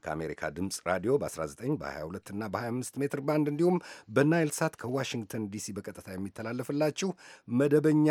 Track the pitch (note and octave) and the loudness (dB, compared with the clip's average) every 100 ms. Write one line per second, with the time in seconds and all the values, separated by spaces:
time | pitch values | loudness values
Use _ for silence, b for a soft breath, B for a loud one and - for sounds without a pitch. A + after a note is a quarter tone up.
0 | E2 D#2 D#2 D2 D#2 D2 F#2+ - - F#2 | -6 -6 -6 -6 -6 -4 -6 -4 -2 0
1 | F#2+ C3+ D#2+ - D#2 C#2+ B2+ D3 D2 C#2+ | 2 0 0 -4 -8 -6 -6 -4 -6 -8
2 | D#2 F#2 - G2+ A2 F#2+ A#2+ B2 B2 - | -8 -10 -8 -8 -4 -4 -4 -6 -6 -4
3 | C#3+ - C#3 D3+ D3 D3 F3 F3+ B B | -4 -2 0 2 2 2 4 2 B B
4 | - A2 C#3+ E3+ D#3 - D#3+ - A#2 C3 | -2 4 6 4 2 0 -2 -2 -4 -4
5 | C3 B2 A2 A#2+ G#2+ G2+ - G2+ - F2+ | -2 -6 -6 -6 -6 -6 -8 -10 -10 -14
6 | F#2 F#2 G2 - A2 B2 C3 C#3+ D3+ C#3+ | -12 -8 -8 -8 -8 -6 -4 0 0 0
7 | F#3+ - B B - A#2+ D3 D3 D3+ D3+ | -4 -4 B B -2 2 6 6 6 6
8 | D3+ | 6